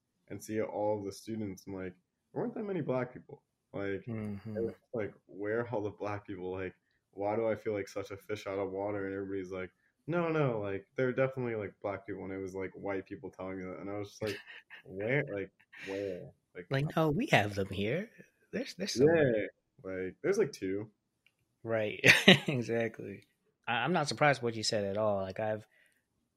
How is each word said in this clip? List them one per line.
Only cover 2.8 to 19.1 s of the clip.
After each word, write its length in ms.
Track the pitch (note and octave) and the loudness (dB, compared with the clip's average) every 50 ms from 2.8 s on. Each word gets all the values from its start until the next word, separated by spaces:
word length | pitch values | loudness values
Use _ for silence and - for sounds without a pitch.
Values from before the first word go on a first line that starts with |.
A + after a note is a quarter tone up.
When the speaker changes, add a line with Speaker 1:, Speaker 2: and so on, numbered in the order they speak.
Speaker 1:
black 320 | C#3 C#3 B2+ B2+ - - - | 0 0 0 0 0 -2 -6
people. 300 | - - - - - _ _ _ _ _ - - | -16 -18 -18 -20 -20 _ _ _ _ _ -10 -6
Like, 360 | G2 G2+ G2 G2 F#2+ - A#2+ | -4 -2 -2 -2 -4 -4 -6
Speaker 2:
Mm-hmm. 460 | A2+ A2 G#2+ G#2 G2+ G2+ - A2+ G#2+ | -6 -6 -4 -6 -8 -8 -8 -6 -4
Speaker 1:
it 60 | A2 A2+ | -2 -2
was, 120 | G#2+ - - _ - - | -2 -4 -8 _ -8 -6
like, 200 | A#2 G2+ - - - _ | -4 -4 -4 -8 -14 _
where 340 | - - F#2+ G2+ G#2 A2 A#2+ | -18 -10 -6 -4 -2 0 0
are 80 | A#2 G#2+ | 0 0
all 120 | A#2+ G#2+ G#2 | -2 -2 -2
the 80 | G2+ | -4
black 340 | F#2+ - G2+ G#2 G2+ G#2 - | -6 -4 -4 -4 -4 -6 -6
people? 260 | - G2 F2+ F2+ F#2 | -8 -8 -6 -4 -4
Like, 240 | F#2 F#2+ F#2+ F#2 - _ _ _ _ _ _ _ | -4 -4 -4 -6 -8 _ _ _ _ _ _ _
why 240 | - F#2 G2+ G#2 G#2+ | -8 -4 -2 0 2
do 120 | A2+ A2+ | 2 2
I 80 | A2 G#2 | 2 0
feel 180 | G#2 - A2+ G#2 | 0 -2 -2 -2
like 140 | G2+ F#2+ | -2 -4
such 240 | - - G2+ G2 - | -4 -6 -8 -6 -6
a 60 | G2+ | -10
fish 300 | G2 - - G#2+ G#2 - | -12 -8 -8 -8 -6 -4
out 120 | G2+ G2 G2 | -4 -2 -2
of 120 | G2 F#2 | -2 -2
water? 340 | F#2+ G2 G2+ G#2 G#2 G2+ G2 | -2 -4 -2 -2 -2 -2 -4
And 100 | G2 G2 | -4 -4
everybody's 360 | G2 G2 F#2+ G2 G2 F#2 F2+ | -4 -4 -4 -4 -6 -4 -4
like, 200 | F#2+ F#2 F#2 F2+ _ _ _ _ _ _ - | -6 -6 -6 -8 _ _ _ _ _ _ -8
"No, 220 | C#3+ E3 F3 E3+ E3 | -2 -2 0 0 2
no, 300 | D#3+ D#3 D3 B2+ A2+ G#2+ | 2 4 2 2 2 0
like, 280 | G2+ G2 G2 F#2+ - _ - | -2 -2 -2 -4 -6 _ 0
there 120 | - C3 B2+ | 0 2 2
are 40 | A#2 | 4
definitely, 420 | C3 C3+ C3 - B2+ B2 A#2+ A2+ | 2 2 2 0 -2 -2 -2 -2
like, 240 | G#2+ G2+ F#2 - - | -2 -4 -6 -8 -6
black 240 | - G2+ G2 G2 - | -4 -4 -4 -4 -6
people." 180 | - G2 F#2+ G2 | -8 -8 -8 -6
And 100 | F#2 F#2+ | -6 -6
it 40 | |
was, 180 | F#2+ F#2+ F#2 F#2 | -6 -6 -6 -4
like, 160 | F#2+ F#2+ F#2 - | -4 -6 -6 -6
white 320 | F#2+ F#2+ G2 G2 F#2+ F#2+ | -6 -4 -2 -2 -2 -4
people 240 | - G2+ F#2 - F2+ | -6 -12 -10 -10 -12
telling 280 | - - F#2 F#2+ F#2 F#2+ | -10 -8 -8 -8 -6 -6
me 60 | F#2 | -6
that. 140 | F2+ F2+ - | -8 -8 -8
And 100 | F#2 G2 | -8 -6
I 80 | G2+ G#2 | -6 -6
was 100 | G2+ G2+ | -6 -8
just 100 | - - | -8 -6
like, 200 | A2 G#2+ G2+ - - - - - - | -6 -4 -6 -6 -10 -16 -20 -20 -18
Speaker 2:
<laughs> 200 | - - - - | -20 -20 -20 -16
Speaker 1:
"Where? 400 | - F#2 F#2+ G#2 A#2 C3+ D3 - - G2+ | -12 -8 -4 0 2 2 2 0 0 -4
Like, 180 | G2+ F#2 F2+ _ _ _ _ - - - | -6 -6 -6 _ _ _ _ -18 -14 -10
where?" 500 | F#2+ F#2+ G2 G2+ G2 F2+ F2+ F#2 - - _ _ _ - | -6 -4 -4 -4 -4 -4 -6 -10 -14 -18 _ _ _ -16
Like, 140 | F2+ F2 - | -14 -6 -2
Speaker 2:
Like, 240 | C#3 C3+ D3 D#3 - | -2 0 0 0 2
"No, 160 | E3+ D#3+ D#3 | 2 2 2
we 160 | D3 G3 C4+ | 2 0 2
have 260 | - D3+ A#2 G2+ G#2 G2+ | 4 4 4 4 4 0
them 160 | G2 G2 F#2+ | -2 -2 -2
here. 400 | - F#2+ G2+ G#2+ C3+ F3+ G#3+ - - - - _ _ _ _ - | -2 -2 0 0 0 -2 -4 -6 -12 -20 -20 _ _ _ _ -8
There's, 220 | - G3+ C#4 - - | -6 -6 -6 -6 -6
there's 200 | - - - - | -6 -4 -2 4
some." 260 | A2+ C#3 D#3+ | 6 6 8